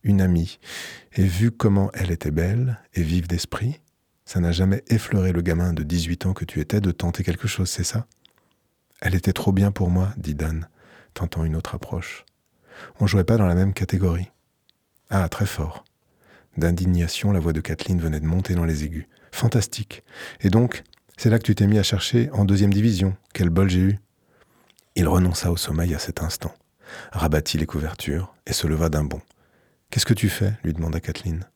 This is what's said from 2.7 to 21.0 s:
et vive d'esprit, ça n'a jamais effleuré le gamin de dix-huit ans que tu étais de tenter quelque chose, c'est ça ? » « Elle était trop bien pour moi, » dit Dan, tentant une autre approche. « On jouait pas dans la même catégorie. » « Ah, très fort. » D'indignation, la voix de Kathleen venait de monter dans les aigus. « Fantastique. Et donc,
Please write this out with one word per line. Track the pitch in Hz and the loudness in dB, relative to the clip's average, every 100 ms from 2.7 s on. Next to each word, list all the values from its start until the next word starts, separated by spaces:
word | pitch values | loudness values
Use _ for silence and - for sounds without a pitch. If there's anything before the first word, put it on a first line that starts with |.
| 113 _ | -4 _
et | - | -2
vive | 80 90 85 | 0 0 0
d'esprit, | 87 - - 113 151 _ _ _ _ - | -4 -4 -4 -6 -6 _ _ _ _ -6
ça | 92 | 0
n'a | 85 | 0
jamais | 85 95 98 - | 2 2 2 2
effleuré | 113 - 101 92 | 0 2 0 2
le | 85 | 2
gamin | 85 82 87 | 0 0 0
de | 82 | -2
dix-huit | 76 87 82 87 95 | -2 -2 -2 -2 -2
ans | |
que | 95 - | -4 -4
tu | - | -6
étais | 76 107 | -2 0
de | 98 | 0
tenter | 85 87 - | -2 -4 -2
quelque | 90 90 110 | -4 -2 -4
chose, | - 92 | -4 -4
c'est | - | -2
ça ? » « | 92 110 - _ _ _ _ _ _ _ _ _ | -4 -4 -6 _ _ _ _ _ _ _ _ _
Elle | - 92 | -2 0
était | 101 | 0
trop | 92 - | 0 0
bien | 95 101 | 2 2
pour | 98 90 | 2 0
moi, » | 90 95 104 | 2 0 -4
dit | 76 73 | -8 -4
Dan, | 78 80 78 _ _ - _ - | -4 -4 -8 _ _ -20 _ -8
tentant | 85 - 80 | -6 -2 -2
une | 80 | -2
autre | - | -6
approche. « | - - - - - _ _ _ _ _ - - - | -10 -8 -8 -8 -16 _ _ _ _ _ -20 -20 0
On | 101 | 2
jouait | 98 | 4
pas | 90 113 | 4 4
dans | 95 | 4
la | 87 | 4
même | 95 | 2
catégorie. » « | 95 92 92 90 85 92 _ _ _ _ _ _ _ _ | 0 -2 0 0 0 -4 _ _ _ _ _ _ _ _
Ah, | 98 87 | -2 0
très | - 104 | -2 -4
fort. » | - 80 - _ _ _ _ _ - _ - | -2 -6 -8 _ _ _ _ _ -20 _ -2
D'indignation, | 82 87 92 87 85 - 101 | 0 2 2 2 0 0 0
la | 98 | 2
voix | 82 | 0
de | 78 | -2
Kathleen | - 80 - 90 | -2 -6 -2 -2
venait | 80 76 | 0 -2
de | 78 | 0
monter | 87 92 87 | -2 0 0
dans | |
les | 82 76 76 | 0 -2 -4
aigus. « | 80 - _ _ | -8 -12 _ _
Fantastique. | - 117 120 - - 107 - _ - - - | -2 0 2 -2 -6 -12 -12 _ -18 -18 0
Et | 95 | 4
donc, | 104 123 - - _ | 4 2 -2 -16 _